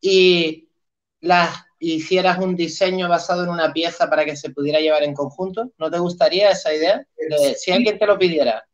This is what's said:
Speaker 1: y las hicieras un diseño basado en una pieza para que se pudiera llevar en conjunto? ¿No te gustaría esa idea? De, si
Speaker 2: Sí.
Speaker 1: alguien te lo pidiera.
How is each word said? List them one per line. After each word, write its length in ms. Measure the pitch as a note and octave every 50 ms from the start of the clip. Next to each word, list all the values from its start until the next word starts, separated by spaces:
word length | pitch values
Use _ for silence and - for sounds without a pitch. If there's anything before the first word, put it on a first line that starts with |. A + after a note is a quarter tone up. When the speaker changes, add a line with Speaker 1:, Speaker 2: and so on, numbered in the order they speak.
Speaker 1:
y 640 | - F#3+ F#3+ F#3+ F#3 F#3 F3+ F3 E3+ D#3+ D#3 D#3+ _ _ _ _ _ _ _ _ _ _ _ _
las 380 | - E3+ F3+ F3 E3+ E3 D3+ - - _ _ _
hicieras 600 | - E3 D#3+ D#3 D3+ - F#3 F#3 F#3 F#3 F3 F3+
un 160 | F#3+ F#3 F3+
diseño 520 | F3 E3+ D#3+ D#3 - G3 F#3 F#3 F#3 F#3 F3
basado 360 | F3 E3 E3 - F3 F3 F3+
en 60 | F3
una 220 | E3+ E3+ D#3+ D#3
pieza 380 | C#3+ D#3+ E3 E3+ E3 - F3 D#3
para 160 | D#3 D3+ D3+
que 100 | D3 D3
se 140 | D3 - D3
pudiera 300 | C3 C#3+ C#3+ D3 D3 D#3
llevar 240 | D#3 D#3 D3+ D3+ D3
en 100 | D3 C#3+
conjunto? 580 | C#3+ D#3 C#3+ - - F#3 F#3+ F#3 G#3+ A#3 B3+ _ _
¿No 140 | D#3+ D#3+
te 80 | D#3+ E3+
gustaría 500 | F3 F3 F3 F3 E3+ D#3 D#3+ F#3+ G#3 G3+
esa 240 | F#3 F#3 - E3 D#3
idea? 320 | D#3 D#3 F3 G#3 B3+ C#4 _ _
De, 220 | - D#3 D#3 D#3 D3 C#3+ C#3 A#2+
si 20 | - -
Speaker 2:
Sí. 60 | -
Speaker 1:
alguien 280 | F3+ F#3+ B3 G#3+ G#3 -
te 80 | G#3+ G#3
lo 100 | G3+ E3+
pidiera. 480 | F3+ F#3 E3+ D3+ C#3 B2 A2 A2 - _